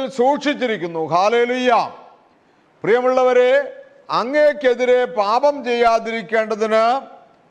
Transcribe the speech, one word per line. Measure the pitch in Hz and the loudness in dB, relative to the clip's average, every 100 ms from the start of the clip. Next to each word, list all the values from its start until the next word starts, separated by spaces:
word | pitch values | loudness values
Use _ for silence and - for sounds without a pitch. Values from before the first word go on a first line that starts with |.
| 269 | -2
സൂക്ഷിച്ചിരിക്കുന്നു." | - 247 285 285 233 240 208 170 165 160 | 0 0 0 -2 -2 -4 -4 -6 -6 -2
ഹല്ലേലൂയ. | 165 202 233 240 254 254 220 135 - - - _ _ _ _ _ _ | 0 2 2 0 0 2 2 0 -8 -20 -20 _ _ _ _ _ _
പ്രിയമുള്ളവരെ, | 160 240 254 254 254 247 247 269 269 - - _ - | 0 2 2 2 2 4 4 2 0 -8 -20 _ -6
അങ്ങേക്കെതിരെ | 165 226 294 302 294 254 240 247 247 247 | -4 -2 2 2 2 0 0 2 2 0
പാപം | 240 202 233 285 285 240 | -2 0 2 0 0 -2
ചെയ്യാതിരിക്കേണ്ടതിന് | 240 233 226 208 226 220 226 220 214 220 220 226 262 262 - _ _ _ | 0 2 2 -2 -8 -4 -2 -2 -2 0 2 2 0 -6 -18 _ _ _